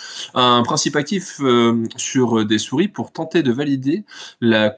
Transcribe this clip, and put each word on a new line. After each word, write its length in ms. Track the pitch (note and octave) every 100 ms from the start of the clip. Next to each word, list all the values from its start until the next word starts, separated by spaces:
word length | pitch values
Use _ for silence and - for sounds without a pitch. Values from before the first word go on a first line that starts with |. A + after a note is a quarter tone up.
| - - - B2+
à 60 |
un 180 | B2 A#2+
principe 340 | A2+ D#3 D3+ C#3+
actif, 420 | C#3 G3 F3+ -
euh, 420 | C3+ A#2+ A#2 A#2 A2 -
sur 500 | - C3+ A#2+ A2+ G#2+
des 140 | G#2+
souris 300 | - C3+ G3+
pour 220 | - A2+
tenter 300 | - E3 F3+
de 80 | C3+
valider 520 | A#2 D3 C3+ C3 F#3+ - - - -
la 300 | A#2 A2 G#2+